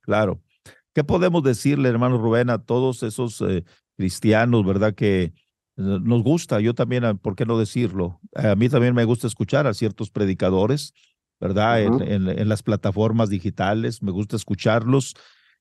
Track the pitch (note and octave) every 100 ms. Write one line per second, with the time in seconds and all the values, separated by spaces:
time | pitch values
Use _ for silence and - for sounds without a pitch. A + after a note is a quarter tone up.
0 | - G#2 G#2 F2 _ _ - - _ -
1 | D3 F#3 F3+ E3+ C3+ A#2 C#3 C#3+ B2+ A#2
2 | B2 B2 A2+ A#2 B2 A2+ - A#2+ C3 A#2+
3 | A2+ G#2 A#2+ - F#2+ F#2 E2+ _ _ -
4 | F#2 - A2 G#2+ A#2+ A#2 G2 G2 G#2+ G2
5 | G#2 F#2+ E2+ - _ _ _ - F#2+ G2
6 | A2+ A#2+ A2+ E3 - A2 A2 A#2 B2 B2
7 | A#2+ G2+ - F#2+ A2+ A#2 G#2+ B2 A#2 F#2
8 | F2 - - - A2 G2+ A#2+ C3+ B2 A#2+
9 | A#2 A#2+ A#2 - G#2 C#3 C#3+ G#2 A2+ F#2+
10 | A2 - G2+ F2+ F#2 F#2+ G#2+ C#3+ - -
11 | _ _ _ _ F#2 G2 G#2+ A#2 G#2 B2+
12 | - G2+ F#2 - G#2+ G#2 - G#2 G#2 F#2
13 | A2 A2+ A2 G2 G2 - F#2+ G#2+ A#2+ A2+
14 | G2+ F#2 G#2 A2 - G2+ A2+ A2+ A2+ C3+
15 | C3 - - _ _ _